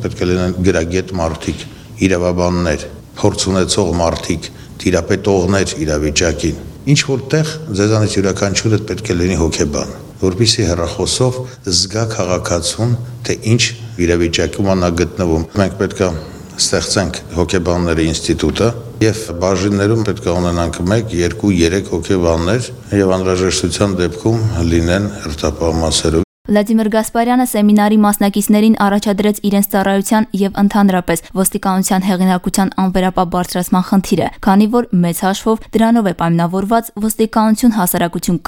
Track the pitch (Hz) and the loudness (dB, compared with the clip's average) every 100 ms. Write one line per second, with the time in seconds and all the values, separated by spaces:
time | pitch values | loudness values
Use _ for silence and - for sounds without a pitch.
0 | 113 - 90 92 90 90 90 85 82 92 | -4 -2 0 0 0 0 2 2 0 -2
1 | 92 92 82 78 - - - - - - | -4 -4 -4 -4 -6 -8 -10 -16 -20 0
2 | 95 90 90 90 87 90 87 71 - - | 2 2 0 0 0 0 0 -2 -6 -16
3 | - - 104 82 - 95 87 - 92 85 | -18 -2 0 0 -2 0 0 0 0 2
4 | 82 80 - 80 - - - - - 87 | 0 -2 -4 -6 -6 -16 -18 -4 0 0
5 | 85 98 - 98 90 98 87 - 78 76 | 0 -2 2 2 2 2 0 -2 -2 0
6 | 76 71 87 76 113 - - - - 147 | 0 0 0 0 -4 -4 -10 -10 0 0
7 | - 135 - 151 156 - - 98 104 110 | 2 -4 -2 -2 -2 -6 -6 0 2 2
8 | 104 - 95 92 101 92 113 107 - 92 | 2 0 0 0 -2 0 0 0 -2 -8
9 | - 87 90 90 82 - 80 71 69 - | -4 0 0 2 0 0 -2 -2 -6 -10
10 | - - 95 90 110 - 90 87 82 - | -16 -4 -2 2 0 2 0 0 -2 -2
11 | 87 - 127 127 127 - - 87 98 104 | -4 0 0 0 -10 -10 -4 -2 0 -2
12 | 113 113 90 90 - 87 85 - 117 120 | -4 -2 -2 -2 0 -2 -2 -2 -2 -2
13 | - - - 90 110 120 - - - - | -4 -10 -6 -4 0 2 0 -4 -14 -2
14 | 85 87 87 82 82 - 98 95 90 85 | 0 2 2 0 -2 0 0 2 0 0
15 | 80 - 90 80 82 - 98 104 95 - | -2 -2 0 0 -2 -2 -2 0 -4 0
16 | 92 80 80 - - - - 95 - 107 | -2 -2 -10 -16 -16 -6 -2 -2 0 -2
17 | 85 - - 82 87 95 85 87 87 80 | -2 -6 -6 -2 0 0 0 0 0 0
18 | 80 76 - 76 78 71 110 123 - - | 0 -2 -2 0 0 0 -2 -2 -12 0
19 | 110 - - 85 92 92 101 101 101 113 | 0 0 -6 -2 0 0 0 2 2 2
20 | 104 90 92 87 87 85 82 - 87 110 | 0 -2 -2 0 0 0 -2 -2 0 0
21 | 110 82 85 85 104 92 82 95 - 85 | -2 -2 -2 0 0 2 2 0 -2 -6
22 | 78 95 85 82 85 120 117 - - 101 | 0 0 2 2 0 -2 -4 -12 -4 0
23 | 95 92 92 92 92 82 90 80 104 92 | 2 2 0 0 0 0 -2 0 0 2
24 | 87 82 110 113 110 82 85 82 82 92 | -2 0 0 0 0 0 2 2 2 0
25 | 104 104 80 76 80 76 82 80 80 78 | -2 -6 -10 -4 -4 -2 -2 0 0 0
26 | 82 80 92 _ - 208 208 220 214 220 | 0 0 -2 _ 0 0 2 2 2 0
27 | 220 233 240 247 247 214 208 208 208 220 | 0 -2 2 2 2 2 4 4 4 4
28 | 208 208 202 202 202 208 220 220 202 202 | 4 2 0 0 2 4 6 4 2 2
29 | 214 202 208 208 202 202 202 202 196 196 | 0 0 0 0 0 0 2 0 2 0
30 | 196 208 220 190 196 190 202 214 202 185 | 2 0 0 0 -2 2 2 4 4 2
31 | 175 170 - 185 190 202 196 185 190 190 | 0 -4 -2 -2 -2 0 -2 0 0 0
32 | 190 180 185 180 - - 190 - 190 185 | 0 2 2 2 0 0 0 0 0 2
33 | 185 185 175 180 175 180 180 185 180 196 | 0 0 0 -2 -2 -4 0 0 2 0
34 | - - 208 - - 196 214 240 233 180 | 2 0 0 -2 2 4 4 2 0 0
35 | 170 170 185 196 - 220 - 220 226 233 | 0 0 -2 -2 0 -2 0 2 4 4
36 | 202 170 170 170 170 190 202 226 226 - | 2 0 0 2 0 -2 0 0 0 -4
37 | 220 - 220 233 220 214 240 214 180 180 | -4 0 0 2 2 4 4 2 0 0
38 | 175 170 - 170 | -2 -2 -2 -2